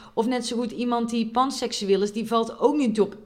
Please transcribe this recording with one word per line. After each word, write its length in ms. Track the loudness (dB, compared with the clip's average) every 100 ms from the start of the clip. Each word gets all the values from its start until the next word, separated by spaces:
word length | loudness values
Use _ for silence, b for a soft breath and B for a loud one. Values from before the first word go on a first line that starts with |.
| B
Of 120 | -2 0
net 180 | 0 -2
zo 120 | -2
goed 140 | -4
iemand 380 | -2 -2 0 0
die 180 | -2 0
panseksueel 720 | 0 0 0 -4 -4 2 2
is, 100 | 2
die 160 | -4 0
valt 320 | 0 0 2
ook 160 | 2 4
niet 220 | 0 2
op 160 | 0 -2